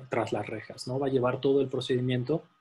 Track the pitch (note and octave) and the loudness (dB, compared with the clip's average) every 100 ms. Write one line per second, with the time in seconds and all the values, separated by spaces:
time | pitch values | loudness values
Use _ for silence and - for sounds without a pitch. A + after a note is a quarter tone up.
0 | - A#2 G#2+ A2 G#2 G#2+ - - - C3 | -4 -2 0 -2 -4 -8 -12 -12 -6 -4
1 | C#3 C3 B2 B2+ C#3 C#3 C3+ B2+ - B2+ | 0 2 2 2 4 4 2 -2 0 0
2 | B2+ B2+ B2 D#3+ - _ | 2 0 0 -2 -4 _